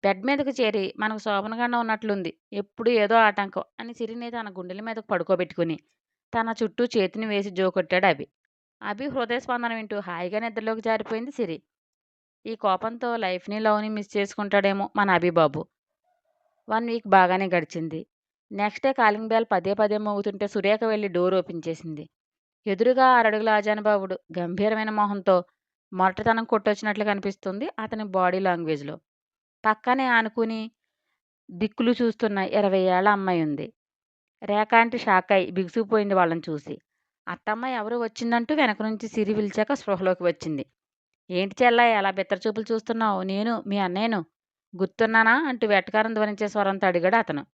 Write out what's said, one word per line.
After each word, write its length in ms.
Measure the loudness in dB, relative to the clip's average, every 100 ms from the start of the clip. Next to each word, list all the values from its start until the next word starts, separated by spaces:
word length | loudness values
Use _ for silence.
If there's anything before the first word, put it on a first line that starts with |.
బెడ్ 200 | 0 -2
మీదకు 260 | -2 -2 -2
చేరి, 440 | 0 0 0 -4 -4
"మనకు 200 | -4 -4
శోభనగానే 580 | -2 -2 -2 -4 -2 -2
ఉన్నట్లుంది, 580 | -2 -4 -2 -2 -4 -10 _
ఎప్పుడు 380 | -10 -10 -2 2
ఏదో 240 | 4 4
ఆటంకం" 500 | 6 6 4 -4 -6 -10 _
అని 140 | -14
సిరిని 360 | -10 -10 -8 -10
తన 200 | -10 -10
గుండెల 300 | -10 -12 -10
మీదకు 260 | -8 -10 -4
పడుకోబెట్టుకుని 720 | -2 0 0 0 -2 -2 -2 _ _ _ _ _
తన 220 | -4 -2 -2
చుట్టూ 220 | -4 0
చేతిని 420 | 0 2 0 -2 -2
వేసి 240 | -2 -2
జోకొట్టాడు 560 | 0 0 0 0 2 2
అభి. 200 | 2 -4 _ _ _ _ _
అభి 240 | -10 -8 -6
హృదయ 320 | -4 -2 -4
స్పందన 360 | -4 -4 -4
వింటూ 240 | -6 -8 -8
హాయిగా 400 | -8 -8 -4 -4
నిద్రలోకి 420 | -4 -6 -4 -4
జారిపోయింది 500 | -2 -2 -2 -6 -6
సిరి. 320 | -6 -6 -6 _ _ _ _ _ _ _ _ -12
ఈ 80 |
కోపంతో 640 | -4 -2 0 -2 -6 -4 -2
లైఫ్ని, 440 | -2 -4 -6 -2
లవ్ని 280 | 0 0 -2
మిస్ 280 | -6 -4 -4
చేసుకుంటాడేమో 760 | -4 -4 0 2 2 0 -2 0
మన 140 | 2
అభి 200 | 4 4
బాబు. 360 | 4 2 2 -10 _ _ _ _ _ _ _ _ _ -4
వన్ 180 | -4 -2
వీక్ 220 | -6 6
బాగానే 380 | 6 8 4 2
గడిచింది. 540 | 0 -2 -8 -8 -8 -14 _ _ _ _
నెక్స్ట్ 340 | -4 -4 0
డే 60 | -2
కాలింగ్ 360 | 4 2 2 0
బెల్ 180 | 0 2
పదే 220 | 0 0
పదే 240 | 0 2 0
మోగుతుంటే 480 | -2 -2 -4 -4 -4
సురేఖ 340 | -2 2 2
వెళ్ళి 240 | 2 0 0
డోర్ 260 | 0 2
ఓపెన్ 280 | 2 -2 -8
చేసింది. 420 | -8 -8 -10 -12 -14 _ _ _ _ _ -6
ఎదురుగా 400 | 0 2 6 6
ఆరడుగుల 440 | 6 4 2 2
ఆజానుబాహుడు 680 | 2 2 0 2 0 0 -8 _
గంభీరమైన 580 | -6 -6 0 0 0 -2
మొహంతో 460 | 0 0 0 4 4 2 _ _ _ _
మొరటుతనం 520 | 0 0 2 0 0
కొట్టొచ్చినట్లు 600 | 2 0 2 0 -2 -2
కనిపిస్తుంది 640 | 0 0 -4 -6 -8 -6 -8 -8
అతని 260 | -8 -8
బాడీ 360 | -4 0 2 2
లాంగ్వేజ్లో. 560 | 0 0 -2 -4 -6 -14 _ _ _ _ _ _
పక్కనే 420 | -2 0 0 0 2
ఆనుకుని 540 | 2 0 -2 -4 -4 -10 _ _ _ _ _ _ _ -20
దిక్కులు 440 | -6 -6 0 0
చూస్తున్న 460 | 2 0 0 -2 0 0
ఇరవై 300 | 2 2 4 4
ఏళ్ల 200 | 4 4
అమ్మాయి 320 | 2 2 0
ఉంది. 240 | 0 -4 -8 _ _ _ _ _ _ _
రేఖ 300 | -2 -2 4
ఆంటీ 240 | 4 4 0
షాక్ 320 | 2 2 4
అయి 140 | 2 2
బిగుసుకుపోయింది 640 | -2 -4 -4 0 0 2
వాళ్ళని 280 | 2 2 0
చూసి. 320 | -4 -8 -8 -16 _ _ _ _ -14
అత్తమ్మ 400 | -10 -6 -6 -4
ఎవరో 300 | -6 -6 -4
వచ్చిందంటూ 540 | -6 -6 -2 -2 0
వెనక 280 | 0 2 0
నుంచి 240 | -4 -4 -6
సిరి 240 | -2 0
పిలిచాక 380 | 0 -2 -2 -2
స్పృహలోకి 500 | -2 -2 0 0 2
వచ్చింది. 400 | 0 -2 -6 -6 -8 _ _ _ _ _ _
"ఏంటి 240 | -4 -4 2
చెల్లాయి 380 | 2 6 4
అలా 160 | 4 0
బిత్తర 280 | -2 -4 -2
చూపులు 280 | -2 -4 -4
చూస్తున్నావు? 520 | -4 -4 -2 0 0
నేను 320 | -2 -2 -2 -4 -4
మీ 120 | -2
అన్నయ్యను. 420 | -2 -2 -2 -2 -4 _ _ _ _
గుర్తున్నానా?" 600 | -6 -6 0 2 4 4 4 0
అంటూ 180 | -2 2
వెటకారం 460 | 2 2 -2 0
ధ్వనించే 340 | 0 -2 -2 -4
స్వరంతో 380 | 0 0 0 2
అడిగాడు 300 | 2 4 2
అతను. 260 | 0 -6 -8